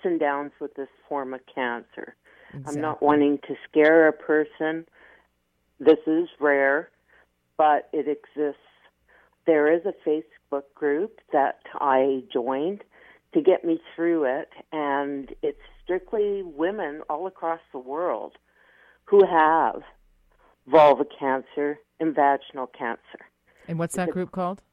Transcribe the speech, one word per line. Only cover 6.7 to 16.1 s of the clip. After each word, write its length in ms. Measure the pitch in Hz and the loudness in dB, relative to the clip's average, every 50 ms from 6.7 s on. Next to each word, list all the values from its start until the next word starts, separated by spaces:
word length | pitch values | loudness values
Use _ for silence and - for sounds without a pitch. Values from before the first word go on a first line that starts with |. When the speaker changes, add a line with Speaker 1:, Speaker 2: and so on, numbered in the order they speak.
| 139 151 175 - _ _ _ _ _ _ _ _ _ _ _ _ _ | 2 0 -2 -8 _ _ _ _ _ _ _ _ _ _ _ _ _
Speaker 1:
but 320 | - 156 151 147 139 - - | 0 2 4 2 2 0 -4
it 140 | - 156 131 | -6 -4 -4
exists. 540 | 147 143 147 - _ _ 143 151 147 143 - _ _ _ _ _ _ _ _ _ _ _ _ _ _ _ _ _ | -4 -6 -6 -10 _ _ -6 -6 -6 -6 -10 _ _ _ _ _ _ _ _ _ _ _ _ _ _ _ _ _
There 280 | - 160 151 147 151 | 2 2 4 4 4
is 100 | 165 165 165 | 2 2 0
a 240 | 202 - - _ 165 | -4 -8 -6 _ -4
Facebook 640 | 151 156 156 _ _ _ _ _ 143 139 143 _ _ | -4 -4 -4 _ _ _ _ _ -8 -8 -8 _ _
group 440 | - 151 143 143 151 202 214 - - _ _ | -6 -2 -2 -2 -2 -4 -6 -8 -16 _ _
that 260 | - 147 135 - - - - - - | -2 0 0 0 -2 -8 -16 -16 -10
I 480 | - - 139 131 131 135 139 135 131 123 - | -4 -2 0 2 2 2 2 0 -4 -6 -6
joined 520 | - 135 117 127 131 135 151 180 202 202 - - _ _ _ - _ _ _ _ - | -6 -6 -4 -4 -4 -4 -4 -6 -8 -10 -14 -20 _ _ _ -20 _ _ _ _ -4
to 80 | 160 | 0
get 220 | 147 185 185 - - | 2 2 2 2 0
me 160 | 170 165 165 - - - | -2 -4 -4 -6 -12 -8
through 280 | - 165 170 170 160 147 | -4 -2 -2 0 0 0
it, 240 | 127 127 151 - - - - - _ | -2 -2 -4 -6 -10 -16 -20 -18 _
and 600 | - 156 147 143 139 143 143 143 143 139 135 120 - - | -8 -6 -4 -2 -2 -4 -4 -6 -8 -10 -12 -14 -12 -8
it's 160 | - 151 139 - - - - - | -8 -8 -8 -10 -16 -20 -20 -14
strictly 600 | _ - 180 185 185 - | _ -6 -6 -6 -6 -6